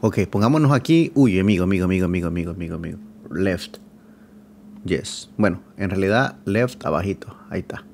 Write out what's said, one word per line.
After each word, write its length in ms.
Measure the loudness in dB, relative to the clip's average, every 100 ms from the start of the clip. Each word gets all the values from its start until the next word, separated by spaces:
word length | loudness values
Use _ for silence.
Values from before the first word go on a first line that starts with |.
Ok, 200 | 0 0 -2
pongámonos 420 | 2 2 4 4
aquí. 400 | 2 4 2 2
Uy, 240 | 4 4 6
amigo, 260 | 4 4
amigo, 200 | 2 2
amigo, 220 | 2 2 2
amigo, 220 | 0 -2
amigo, 220 | -4 -6
amigo, 220 | -6 -8 -8
amigo. 220 | -10 -12 -16 -20 -12
Left. 460 | -4 -2 -2 -6 -18 -20 -20 -20 -20 -20 -20 -20 -20 -20 -14
Yes. 440 | -4 -4 -4 -12 -14 0
Bueno, 240 | 0 0 -10 -6
en 140 | -4
realidad, 460 | 0 2 2 0 -4
left 400 | -4 0 0 -4 -4
abajito. 500 | -2 -2 -6 -10 -20 -10
Ahí 100 | -10
está. 240 | -8 -14 -16